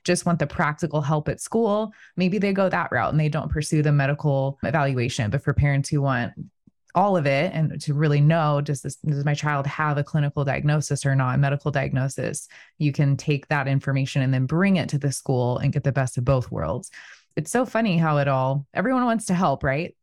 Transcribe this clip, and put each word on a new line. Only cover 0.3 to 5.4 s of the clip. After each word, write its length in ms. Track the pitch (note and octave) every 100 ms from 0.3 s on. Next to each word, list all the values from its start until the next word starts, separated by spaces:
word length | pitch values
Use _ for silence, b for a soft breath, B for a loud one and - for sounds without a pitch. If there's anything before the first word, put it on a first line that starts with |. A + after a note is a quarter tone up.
| E3+
the 80 | C#3+
practical 540 | - D3+ D3+ E3 D3
help 280 | C#3 D#3 D3+
at 120 | -
school, 520 | - A3+ A3+ G#3 A3 B B -
maybe 220 | F3+ G3+
they 140 | G3+
go 160 | F#3+ F#3+
that 240 | F3 -
route 180 | A#2+ F#2+
and 80 | D#3
they 100 | D3+
don't 220 | D3 D3+
pursue 320 | D3+ D3+ D#3
the 80 | D3+
medical 720 | D3 C3+ D3 D3+ C3+ C3+ C#3
evaluation. 680 | - D#3 C#3 B2+ A#2+ - G#2+
But 120 | C#3